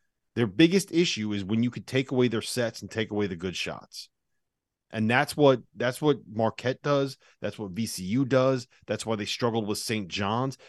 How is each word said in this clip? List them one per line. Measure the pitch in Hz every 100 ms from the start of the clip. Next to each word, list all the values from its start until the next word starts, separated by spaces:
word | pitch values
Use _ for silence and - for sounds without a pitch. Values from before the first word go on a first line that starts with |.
| _ _ _ -
Their | 117
biggest | 95 165 190 -
issue | 165 175 - 107
is | 104
when | 92 113
you | 120
could | 120 -
take | 127 135
away | 127 123
their | 110
sets | - - 113 -
and | 101
take | 110 107
away | 104 101
the | 90
good | 92 85
shots. | - 53 - - - _ _ _ _ _ _ _ _
And | 110 110
that's | 123 147 -
what, | 143 131 - 98
that's | 120 127
what | 151 135 -
Marquette | 107 113 - 123 131
does. | 147 143 139 123 _ _
That's | 104 -
what | 101
V | 90 110
C | - 92
U | 120
does. | 135 131 131 131 120 _ -
That's | 110 110
why | 110
they | 101
struggled | - 120 113 104
with | 101
Saint | - 110 92
John's. | 95 101 117 131 -